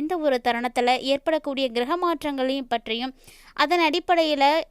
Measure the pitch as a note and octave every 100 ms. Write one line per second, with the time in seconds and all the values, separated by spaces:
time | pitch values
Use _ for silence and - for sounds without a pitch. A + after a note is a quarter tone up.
0 | D4+ F4+ D4+ B3+ A#3+ A#3 A#3+ B3 A#3+ B3+
1 | C4 C#4 E4 D#4 D4 C4 C4 A#3 B3 F4
2 | F4+ D#4+ D4 C#4 B3+ C#4 B3 A#3 A3+ A#3
3 | C4 - - - - - D4 F4 D#4+ E4+
4 | F4 E4+ D#4+ C#4+ C#4 D#4+ -